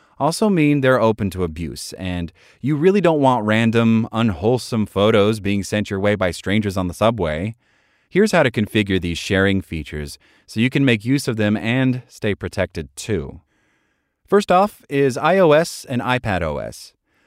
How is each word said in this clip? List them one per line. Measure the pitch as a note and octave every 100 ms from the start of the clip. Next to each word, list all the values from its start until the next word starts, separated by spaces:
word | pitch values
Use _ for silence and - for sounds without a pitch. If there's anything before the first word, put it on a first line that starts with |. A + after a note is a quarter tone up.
| _ _
also | C#3 D#3+ G#3+
mean | F3+ D3 D3
they're | C3 B2+
open | A2+ G#2+ G2+
to | F#2
abuse, | F2 D#2 D#2 A#1 -
and | - F#2 F2+ E2 - _ _
you | B2+ D3
really | F3+ G3+
don't | E3+ D#3
want | C3+ B2 G#2+
random, | A2 A#2 A#2 A#2 A2+ A2+
unwholesome | A2 A2+ D#2 G#2+ B2 - A#2 G2+
photos | F#2+ G#2 A2 G#2 A2
being | G2 G2+
sent | F#2 G#2 G#2
your | G2
way | G#2 G2+
by | F#2
strangers | E2+ - A2 G2+ F#2
on | F2+
the |
subway. | - A2 A#2 E2 D2+ G#2 A2+ _ _ _ _ _
Here's | F3 G#3+
how | F3+
to | C3+
configure | A#2 G#2 A2 G2+ F#2+
these | F2 E2
sharing | - F#2+ G2 G2
features | - E2 C#2+ D2 D2 - _ _ _
so | A2
you | B2
can | D3
make | C#3 A2+
use | A2+ C#3 -
of | A2
them | G#2 G#2
and | A2 B2+ C3 B2+ -
stay | - G#2+
protected | F#2+ - - F2+ E2+ D2
too. | - - F#2+ C#2+ - _ _ _ _ _ _ _ _ _
First | G3 -
off | F3+ G#3 - _
is | C#3+ C#3 B2
I | D3+ F#3+
O | E3+
S | D3 E3+ - -
and | A#2+
iPad | A2 B2+ A2+ F2+
O | E2 C#2+
S. | A1 - - _ _ _